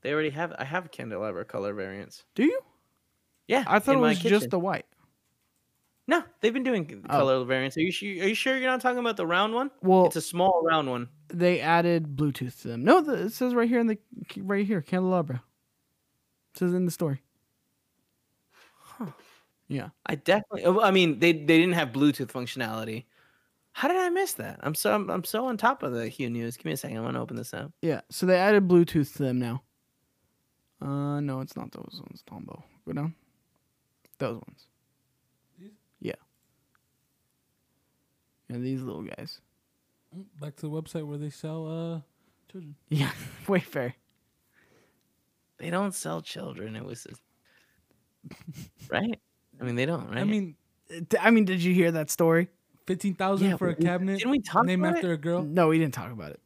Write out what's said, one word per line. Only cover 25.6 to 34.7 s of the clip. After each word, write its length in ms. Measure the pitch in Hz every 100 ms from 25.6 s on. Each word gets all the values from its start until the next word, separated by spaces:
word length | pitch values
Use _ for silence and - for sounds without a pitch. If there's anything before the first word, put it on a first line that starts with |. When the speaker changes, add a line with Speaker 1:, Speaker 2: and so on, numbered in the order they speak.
| 226 269
Speaker 1:
of 100 | 143
the 160 | 120 113
Hue 200 | 135 127
news. 280 | 117 117 117
Give 80 | 160
me 60 |
a 60 | 151
second. 200 | 139 113
I 40 |
wanna 200 | 117 127
open 160 | 120 117
this 160 | 120
up. 180 | - 151 _
Speaker 2:
Yeah. 200 | 170 147 -
So 160 | - 180
they 120 | 185
added 300 | 190 208 190
Bluetooth 460 | 175 170 165 139 -
to 60 |
them 140 | 139 123
now. 240 | 120 120 _ _ _ _ _ _ _ _ _ _ _ _
Uh, 380 | 139 139 143 143
no, 220 | 143 131
it's 140 | 131 -
not 140 | -
those 280 | - - -
ones, 220 | - - -
Tombo. 380 | - - - - _ -
Go 80 |
down. 200 | - 151 160 _ _ _ _ _ _ _ _ _ _
Those 180 | 127 117
ones. 320 | - - _